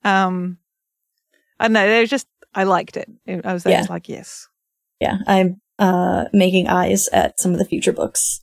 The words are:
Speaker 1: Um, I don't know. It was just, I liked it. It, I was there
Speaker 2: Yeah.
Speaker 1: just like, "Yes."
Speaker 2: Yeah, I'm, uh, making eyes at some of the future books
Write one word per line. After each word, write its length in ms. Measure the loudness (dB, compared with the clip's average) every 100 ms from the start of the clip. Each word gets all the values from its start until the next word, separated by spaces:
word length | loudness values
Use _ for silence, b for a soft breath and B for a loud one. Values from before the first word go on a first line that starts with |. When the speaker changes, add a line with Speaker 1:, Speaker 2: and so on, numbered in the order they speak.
Speaker 1:
Um, 540 | 2 2 0 -2 -6 -10 _ _ _ _ _ _ _ _ _ _
I 40 | 0
don't 80 |
know. 140 | 2 4
It 140 | 4
was 80 | 2
just, 160 | -2 -6 _ _
I 120 | -2 0
liked 300 | 0 -2 -10
it. 120 | -12 -16 -10
It, 180 | -8 -6
I 80 |
was 100 | -4
there 80 | 2
Speaker 2:
Yeah. 60 | 2
Speaker 1:
just 100 | 0
like, 180 | -6 -10
"Yes." 380 | -16 -16 -20 -20 _ _ _ _ _
Speaker 2:
Yeah, 180 | -4 -2 0
I'm, 340 | 2 2 -2 _ -2
uh, 460 | 0 2 0 -2 0
making 340 | 2 4 2 2
eyes 400 | 0 2 0 0
at 280 | 0 0 -2
some 140 | -2
of 40 | -2
the 80 | -2
future 280 | -2 -2
books 480 | -2 -4 -4 -6 -6